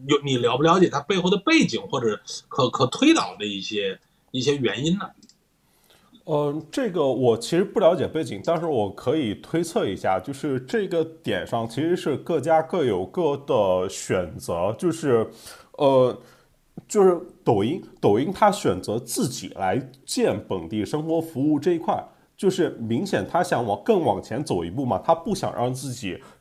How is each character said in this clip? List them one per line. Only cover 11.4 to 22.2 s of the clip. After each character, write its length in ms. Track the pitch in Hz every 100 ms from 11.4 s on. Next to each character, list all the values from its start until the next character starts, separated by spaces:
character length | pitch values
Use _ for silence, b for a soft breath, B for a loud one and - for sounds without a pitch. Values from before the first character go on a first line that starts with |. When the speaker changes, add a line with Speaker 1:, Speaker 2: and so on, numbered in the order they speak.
| 85
Speaker 2:
上 220 | 131 117
其 140 | 139
实 120 | 165
是 220 | 175 175 131
各 240 | - 165
家 220 | 143 160
各 220 | 160 147
有 200 | 127 92
各 320 | 92 - 160 139 139
的 400 | 127 98 92 95
选 440 | - - 98 87 87
择， 360 | - 87 95 113
就 120 | 180
是， 400 | 160 147 117 107 B B B B
呃， 460 | - 139 131 127 107 b b b _ _ - _
就 140 | 214
是 180 | 190 170 - -
抖 180 | - 107
音， 200 | 110 180 - -
抖 180 | 120 101
音 140 | 160
它 180 | 185 208
选 300 | 196 147 92
择 180 | - 113
自 300 | - - 165
己 240 | - 92 -
来 340 | 92 98 - - -
建 360 | - 214 104 -
本 180 | 95 82
地 160 | 107
生 240 | 98 151 160
活 140 | 165
服 220 | 160 123
务 160 | 147 147
这 140 | 180
一 60 | 170
块， 240 | - 120 - b